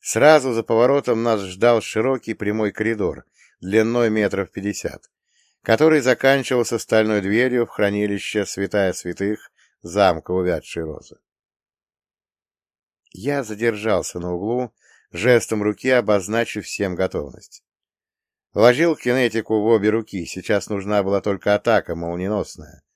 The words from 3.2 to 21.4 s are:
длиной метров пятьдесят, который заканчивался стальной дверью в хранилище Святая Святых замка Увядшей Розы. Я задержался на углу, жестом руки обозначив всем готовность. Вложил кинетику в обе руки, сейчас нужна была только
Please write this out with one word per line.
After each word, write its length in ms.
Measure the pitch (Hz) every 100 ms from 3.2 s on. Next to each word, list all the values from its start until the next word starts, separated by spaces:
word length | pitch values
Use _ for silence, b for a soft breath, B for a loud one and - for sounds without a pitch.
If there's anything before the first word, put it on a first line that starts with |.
| - b b b
длиной 480 | 90 107 110 120 117
метров 420 | 107 101 98 95
пятьдесят, 600 | - 98 98 - - _ _ _ _ _ _
который 380 | - 113 156 156
заканчивался 800 | 123 127 135 135 127 127 120 117
стальной 420 | - 110 110 104
дверью 460 | 95 107 127 123 117
в 40 |
хранилище 760 | - 101 104 104 101 - 110 98
Святая 460 | - 98 107 95
Святых 560 | 87 90 85 98 107 - _ _ _
замка 480 | 87 90 95 82 -
Увядшей 540 | 92 90 82 - -
Розы. 320 | 80 73 - - _ _ _ _ _ _ _ _ _ _ _ _ _ _ _ _ _ _ _
Я 300 | - 110 143
задержался 760 | 113 104 117 107 110 95 78 90
на 140 | 87
углу, 400 | 87 101 123 123 _ b b b
жестом 520 | 90 107 123 - 107
руки 280 | 104 104 131
обозначив 760 | 127 104 104 92 113 117 107
всем 300 | 95 - 98
готовность. 680 | 87 92 90 73 - - - _ _ _ _ _ _ _ _ _
Вложил 440 | 95 113 123 170 156
кинетику 640 | 123 123 123 110 104 110
в 60 | 104
обе 240 | 113 101
руки, 340 | 110 107 95
сейчас 440 | 82 - - 104 -
нужна 340 | 101 98 104
была 180 | 98 98
только 340 | 104 98